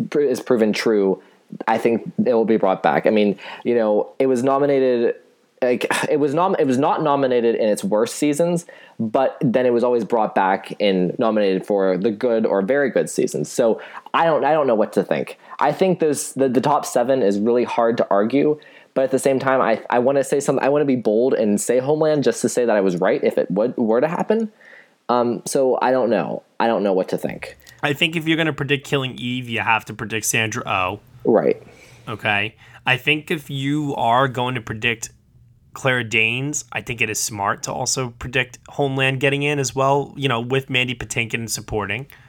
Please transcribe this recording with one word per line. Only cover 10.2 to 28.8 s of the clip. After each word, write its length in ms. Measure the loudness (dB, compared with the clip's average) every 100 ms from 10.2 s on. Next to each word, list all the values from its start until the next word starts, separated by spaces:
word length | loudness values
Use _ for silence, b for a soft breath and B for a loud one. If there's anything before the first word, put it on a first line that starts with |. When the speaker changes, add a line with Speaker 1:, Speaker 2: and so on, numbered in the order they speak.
| 0
Speaker 1:
back 380 | 0 2 0 -4 -2
and 360 | 0 2 0 0
nominated 460 | 0 2 2 0
for 320 | 0 0 2 0
the 140 | -2
good 340 | -2 0 0
or 180 | 2 0
very 280 | 2 0 2
good 180 | 0 0
seasons. 400 | 0 -2 -2 -6
So 320 | 0 0 0 B B B
I 120 | 0
don't, 200 | 2 2
I 80 | 2
don't 140 | 2 2
know 80 |
what 180 | 2 2
to 100 | 0
think. 340 | 0 -2 -4 -12 B B
I 120 | -2
think 280 | 2 2 2
those, 320 | 0 0 -4
the, 140 | 0 2
the 120 | 2
top 240 | 2 0
seven 380 | 0 -2 0 2
is 160 | 2 2
really 260 | 2 2
hard 320 | 0 0 0 0
to 80 | 2
argue, 480 | 2 2 2 0 -2 B B B
but 100 | -2
at 60 | 0
the 60 | 0
same 200 | 2 0
time, 220 | 2 2
I, 200 | 2 0 0
I 100 | 2
wanna 240 | 2 0
say 160 | 0 0
something, 240 | 0 0
I 40 | 2
wanna 160 | 2
be 120 | 2 0
bold 360 | 2 2 2
and 260 | 2 2 0
say 180 | 2 0
Homeland 460 | 2 0 2 2
just 160 | 2 0
to 60 | -2
say 160 | 0
that 120 | 2 2
I 40 |
was 160 | 2 2
right 260 | 0 2
if 140 | 0 0
it 120 | 0
would, 260 | 0 -2 0
were 240 | 0 2
to 80 | 2
happen. 420 | -2 0 0 -2 B B B B B -2
Um, 340 | 0 2 -2 -2
so 320 | 0 2 2
I 120 | 2
don't 180 | 2 2
know. 320 | 0 -2 -6 -12 _
I 60 | 0
don't 160 | 2
know 100 | 2
what 160 | 0 0
to 80 | -2
think. 380 | -4 -8 -14 -18 B B
Speaker 2:
I 100 | -4
think 240 | 0 0 -2
if 100 | -2
you're 80 | 0
gonna 160 | 0
predict 340 | -2 -2 -2